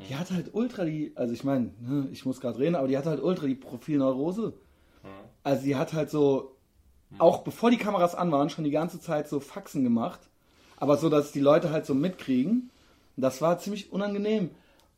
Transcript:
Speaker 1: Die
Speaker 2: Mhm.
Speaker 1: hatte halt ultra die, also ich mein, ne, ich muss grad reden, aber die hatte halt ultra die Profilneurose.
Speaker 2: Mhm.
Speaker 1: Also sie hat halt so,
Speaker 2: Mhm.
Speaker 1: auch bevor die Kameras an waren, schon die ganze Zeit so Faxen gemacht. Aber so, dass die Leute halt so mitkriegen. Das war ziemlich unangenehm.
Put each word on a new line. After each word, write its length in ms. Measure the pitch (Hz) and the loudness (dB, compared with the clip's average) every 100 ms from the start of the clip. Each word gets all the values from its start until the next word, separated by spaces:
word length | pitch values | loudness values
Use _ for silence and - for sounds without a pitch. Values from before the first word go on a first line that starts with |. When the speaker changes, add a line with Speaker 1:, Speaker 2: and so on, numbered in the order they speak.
| 95 | -10
Speaker 1:
Die 60 | |
Speaker 2:
Mhm. 60 | 135 | -8
Speaker 1:
hatte 160 | 180 | -4
halt 160 | 185 - | -4 -4
ultra 320 | - 240 240 | -4 -4 -2
die, 280 | 170 156 147 | -4 -2 -6
also 180 | - 123 | -4 -4
ich 100 | 117 | -2
mein, 300 | 135 135 110 95 | -2 0 -2 -6
ne, 260 | 120 143 135 | -4 -4 -4
ich 140 | - 135 | -6 -6
muss 120 | 127 | -4
grad 160 | 123 110 | -6 -2
reden, 160 | 147 | 0
aber 120 | 175 135 | 0 0
die 120 | 135 | 0
hatte 100 | 151 | -2
halt 140 | 147 | -2
ultra 240 | 165 180 147 | 0 0 -2
die 80 | |
Profilneurose. 1000 | 127 - 127 - 147 131 131 151 185 214 - _ _ _ _ | -4 -8 -12 -2 0 2 0 -2 -2 -6 -8 _ _ _ _
Speaker 2:
Mhm. 60 | 95 98 101 _ | -20 -20 -20 _
Speaker 1:
Also 200 | 143 131 | -2 0
sie 120 | 135 131 | 0 0
hat 180 | 160 | -2
halt 160 | 160 151 | -2 -2
so, 440 | 151 143 135 - - _ _ _ _ _ | 4 4 4 -2 -14 _ _ _ _ _
Speaker 2:
Mhm. 120 | - | 4
Speaker 1:
auch 160 | 170 170 | 6 6
bevor 260 | - - 226 | -2 0 2
die 80 | 240 | 4
Kameras 360 | 196 202 175 | 2 2 2
an 160 | - 175 | 2 0
waren, 200 | 143 151 | 2 2
schon 140 | - | 0
die 60 | 156 | -2
ganze 300 | 147 170 170 | 0 -2 -6
Zeit 260 | - 151 147 | -4 -4 -2
so 140 | 143 | -6
Faxen 440 | - - - 151 | -6 -12 -8 -2
gemacht. 360 | 127 117 139 - - _ _ _ - - | 2 2 0 -6 -16 _ _ _ -20 -4
Aber 220 | 135 143 | 2 2
so, 100 | 160 | 4
dass 240 | 151 143 | 2 2
die 80 | 143 | 2
Leute 300 | 139 143 165 | 4 6 4
halt 160 | 156 143 | -2 0
so 80 | |
mitkriegen. 760 | 135 170 - - 127 143 240 247 - _ _ _ - | 0 0 -2 -2 0 2 0 0 -12 _ _ _ -2
Das 240 | 131 - | -2 0
war 180 | 156 175 | 0 0
ziemlich 320 | - 208 - | -2 -8 -8
unangenehm. 600 | 185 202 202 208 220 165 - _ _ _ | -6 -4 -2 0 0 -2 -6 _ _ _